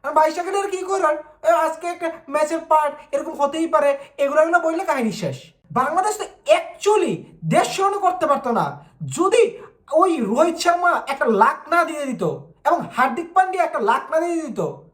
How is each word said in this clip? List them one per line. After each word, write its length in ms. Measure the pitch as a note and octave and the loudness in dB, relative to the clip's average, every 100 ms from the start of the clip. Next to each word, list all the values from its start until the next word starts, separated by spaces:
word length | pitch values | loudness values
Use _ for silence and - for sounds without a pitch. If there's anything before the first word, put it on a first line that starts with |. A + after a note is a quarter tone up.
আর 100 | C#4 | 2
ভাইসা 300 | D4+ D#4 E4+ | 2 2 0
গেলে 160 | F4 G4 | -4 -2
আর 120 | G4 | -2
কি 60 | F#4 | -6
করার? 480 | - G4 D#4 D4+ - _ | -4 0 0 -2 -8 _
এ, 80 | D#4+ | 2
আজকে 360 | E4 D#4+ D#4+ F4 | 2 2 -2 -8
একটা 260 | F4 E4 D#4+ - | -6 -8 -8 -6
ম্যাচের 280 | D4 D#4 E4 D#4+ | -2 -2 -4 2
পার্ট, 460 | D#4 D4+ C#4 - | 2 2 -6 -6
এরকম 180 | C#4 E4 | -6 -6
হতেই 360 | C#4+ C#4+ D#4+ E4 | -2 -2 0 0
পারে, 300 | D#4 C#4+ C#4 - - | 2 2 0 -8 -2
এগুলো, 240 | C#4 D4+ | 0 2
এগুলো 180 | D#4+ F4 | 4 2
বললে 240 | D#4+ E4 | 2 -2
কাহিনী 280 | F#4+ C#4 A3+ | -2 -2 -2
শেষ। 400 | F3+ E3 C3 - _ _ | -4 -6 -8 -16 _ _
বাংলাদেশ 460 | - C#4 E4+ G#4 G#4 | -2 0 0 -2 -4
তো 60 | G4 - - | -10 -10 2
actually 720 | E4 E4 - G4+ G#4+ C#4+ F3 - - D#3+ | 2 2 -4 2 2 2 -4 -10 -10 0
দেড়শো 360 | D#4 A4+ - | 2 2 0
রানও 140 | G4 G4+ | 0 2
করতে 280 | F4+ F4+ D4 | 0 0 0
পারতো 260 | C#4 B3+ | 0 0
না 320 | G#3+ D#3+ - - _ | -2 -2 -6 -20 _
যদি 540 | C#3 - F#4 A#4 A4 - - _ _ | -10 0 2 4 2 0 -20 _ _
ওই 240 | D#4 F#4 D#4+ | 2 4 2
রোহিত 400 | G3+ A#3+ E4+ E4 | 0 2 2 2
শর্মা 460 | F4 F4 F4 C4+ - | 0 2 2 0 -2
একটা 180 | C#4 | -2
লাক 440 | B3+ G3+ A#3 D#4 - | 0 4 2 2 -2
না 160 | E4+ | 0
দিয়ে 220 | E4 D#4 C#4 | 0 -4 -6
দিত 160 | G#3 E3+ C3+ - _ | -4 -4 -6 -14 _
এবং 160 | C#4+ E4+ - - | 0 0 -2 -2
হার্দিক 360 | C4 A#3 E4 | 0 0 -2
পান্ডিয়া 320 | F#4+ F#4 F#4 | 0 0 0
একটা 140 | E4 C4+ | -2 0
লাক 320 | A#3 B3 - | 0 0 0
না 100 | D#4+ | -2
দিয়ে 220 | E4+ E4+ | 0 -4
দিত 180 | D4+ G3 D#3 - - | -4 -6 -6 -8 -20